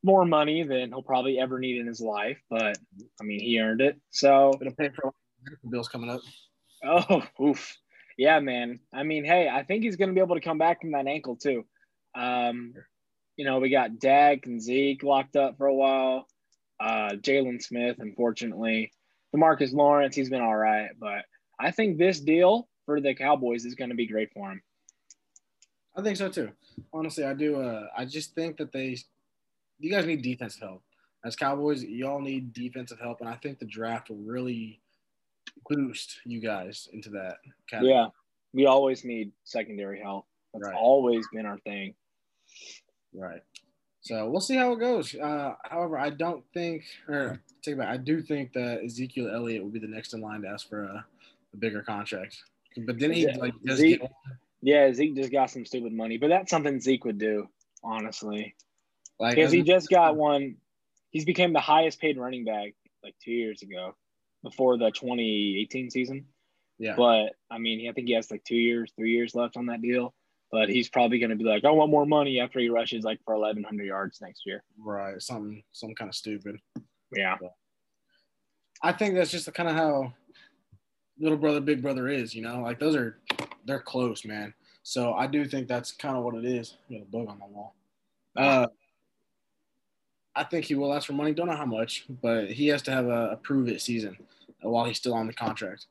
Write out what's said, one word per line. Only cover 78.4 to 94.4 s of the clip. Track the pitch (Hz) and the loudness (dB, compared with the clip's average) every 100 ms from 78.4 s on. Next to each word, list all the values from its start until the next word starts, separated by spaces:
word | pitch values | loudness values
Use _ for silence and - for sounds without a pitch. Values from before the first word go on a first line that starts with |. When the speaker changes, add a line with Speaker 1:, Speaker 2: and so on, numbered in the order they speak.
| _ _ _ - | _ _ _ -4
Speaker 2:
I | 160 | -2
think | 180 208 | 0 0
that's | 185 170 | 2 0
just | 175 - | -2 -8
kinda | - 170 | -4 -2
how | 160 156 143 131 123 _ _ _ _ _ _ _ _ _ _ | 2 2 2 -2 -10 _ _ _ _ _ _ _ _ _ _
little | 156 156 | 0 2
brother, | 151 147 | 2 2
big | 139 143 | 2 0
brother | 139 131 127 | 0 -2 -2
is, | 139 113 | -2 -4
you | 113 | -8
know? | 113 120 | -8 -6
Like, | 120 120 | -6 -2
those | 151 151 | 0 0
are, | 117 - - - - - - | -2 -6 -8 -6 -6 -14 -6
they're | 139 | -6
close, | - 127 123 104 | -4 -2 -2 -4
man. | 107 107 104 - _ _ | -8 -10 -10 -14 _ _
So | - 131 120 | -8 -2 0
I | 101 131 | 0 0
do | 147 | 0
think | 139 139 127 | -2 -4 -4
that's | 123 120 | -4 -6
kinda | - 147 131 | -10 -4 -2
what | 120 | -4
it | 117 120 | -4 -4
is. | 127 113 - _ | -4 -6 -16 _
I | |
got | 113 | -16
a | |
bug | 98 113 113 | -10 -8 -8
on | 101 | -12
my | 98 | -18
wall. | 104 107 _ _ _ _ _ _ | -16 -18 _ _ _ _ _ _
Uh, | - 139 131 120 _ _ _ _ _ _ _ _ _ _ _ _ _ _ _ _ | 0 4 4 4 _ _ _ _ _ _ _ _ _ _ _ _ _ _ _ _
I | 131 | -6
think | 147 170 | -4 -4
he | 156 139 | -2 -2
will | 139 | 0
ask | 143 143 | -2 -4
for | |
money. | 143 151 | -2 -2
Don't | 151 170 | -2 -2
know | 151 | -4
how | 139 | -4
much, | 110 113 - - 123 | -4 -4 -6 -12 -6
but | 117 113 101 | -2 0 -2
he | 117 147 | 0 2
has | 143 | 2
to | 135 | 0
have | 131 123 | 0 0
a, | 117 113 | 0 -2
a | - | -4
prove | - 139 123 | -2 0 0
it | 110 | -2
season | - 117 107 92 - _ | -4 -4 -4 -12 -20 _